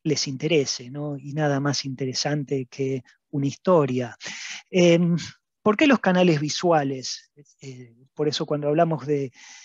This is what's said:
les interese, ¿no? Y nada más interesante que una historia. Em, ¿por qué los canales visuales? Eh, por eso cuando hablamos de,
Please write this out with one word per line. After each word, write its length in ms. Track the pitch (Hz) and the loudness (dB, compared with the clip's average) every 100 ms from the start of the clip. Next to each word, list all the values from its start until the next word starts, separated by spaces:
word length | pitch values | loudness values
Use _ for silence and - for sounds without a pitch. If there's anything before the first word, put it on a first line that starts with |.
les 260 | 160 139 151 | -4 -2 -2
interese, 600 | 131 151 165 131 - 123 | -4 0 0 0 -4 -10
¿no? 280 | 143 147 143 | -10 -8 -8
Y 160 | 139 | -8
nada 260 | 143 151 139 | -2 0 0
más 240 | 143 135 | 0 -2
interesante 840 | 139 127 131 127 147 151 127 139 127 | -6 -6 -6 -4 -4 -4 -2 -4 -6
que 360 | - 135 135 - _ _ | -6 -4 -4 -8 _ _
una 160 | 147 139 | -4 -4
historia. 680 | - - 175 139 127 120 - - - - - - | -2 2 4 4 0 -4 -8 -14 -14 -14 -16 -4
Em, 480 | 185 175 170 175 170 - - _ _ | 4 6 6 4 0 -4 -14 _ _
¿por 140 | 214 208 | 0 4
qué 100 | 311 | 4
los 140 | 247 | 4
canales 400 | 190 180 180 151 | 4 4 4 4
visuales? 920 | 151 - 180 160 139 131 123 - - _ 147 _ | 0 -2 2 2 2 -4 -8 -12 -16 _ _ _
Eh, 340 | 139 127 123 117 131 | -18 -16 -18 _ _
por 160 | - 151 | -4 -4
eso 160 | 143 160 | -2 -4
cuando 240 | 147 147 | -2 0
hablamos 360 | 151 170 156 135 | 2 2 0 -2
de, 280 | 147 135 - - - | -2 -2 -10 -20 -20